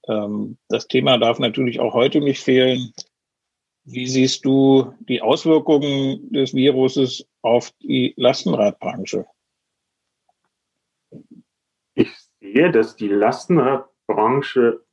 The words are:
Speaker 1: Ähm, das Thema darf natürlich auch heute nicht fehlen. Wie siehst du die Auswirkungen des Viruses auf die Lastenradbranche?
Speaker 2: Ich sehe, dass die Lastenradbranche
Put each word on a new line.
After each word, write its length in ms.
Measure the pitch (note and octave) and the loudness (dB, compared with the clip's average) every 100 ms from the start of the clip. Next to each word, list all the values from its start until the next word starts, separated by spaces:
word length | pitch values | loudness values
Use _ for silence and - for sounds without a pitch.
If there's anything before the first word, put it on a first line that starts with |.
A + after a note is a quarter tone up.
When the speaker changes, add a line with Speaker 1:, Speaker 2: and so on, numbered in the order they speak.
| - | -4
Speaker 1:
Ähm, 500 | G#2+ G#2 G#2 G#2 A2+ _ | -4 -4 -8 -8 -12 _
das 180 | A2 - | -6 -2
Thema 300 | C3 C#3 B2 | 0 2 2
darf 200 | A#2 A#2 | 2 0
natürlich 400 | B2 C#3 B2+ A#2+ | -4 -2 -4 -2
auch 140 | A#2+ | -2
heute 280 | A#2+ C3 D3+ | 0 2 2
nicht 200 | C#3+ C3+ | -2 -2
fehlen. 500 | - C3 B2+ B2+ B2 - - _ _ _ _ _ _ _ | 0 2 2 0 -6 -14 -20 _ _ _ _ _ _ _
Wie 240 | - A#2+ B2+ | -14 -10 -4
siehst 380 | C3 C3 - C3 | 0 0 0 0
du 480 | C3+ C3+ C3+ C3 - | 4 6 4 2 -10
die 220 | - A#2+ | -6 -2
Auswirkungen 1080 | A2 C#3+ E3 D#3 D#3 D3 C#3+ C#3 C3+ C#3 - | 0 0 2 2 4 0 2 -2 -4 -6 -6
des 240 | C#3+ C3 C3+ | -4 -2 2
Viruses 720 | C3+ C3 C3 C#3+ C3 - - _ | 2 2 0 0 -2 -4 -16 _
auf 280 | A#2 A#2+ - _ | 0 0 0 _
die 300 | - C3+ B2+ - | -4 -2 -2 0
Lastenradbranche? 1080 | B2 C3+ F#3+ C3 G#2 - F2+ - F#2+ - - _ _ _ _ _ _ _ _ _ _ _ _ _ _ _ _ _ _ - _ - _ _ _ _ _ | 0 2 -2 0 0 0 -10 -8 -8 -8 -8 _ _ _ _ _ _ _ _ _ _ _ _ _ _ _ _ _ _ -20 _ -20 _ _ _ _ _
Speaker 2:
Ich 180 | - - - _ _ | -2 -2 -4 _ _
sehe, 320 | G2 A2+ F3 | -4 0 2
dass 240 | C3+ A2 - | 2 0 -4
die 140 | G#2+ | -4
Lastenradbranche 1700 | G2+ G#2+ - - D#3 B2+ C3+ - _ - G2 A2 C3+ C#3 C3 A#2 - _ | 0 0 -2 0 2 2 -2 -6 _ -6 0 0 0 -2 0 0 0 _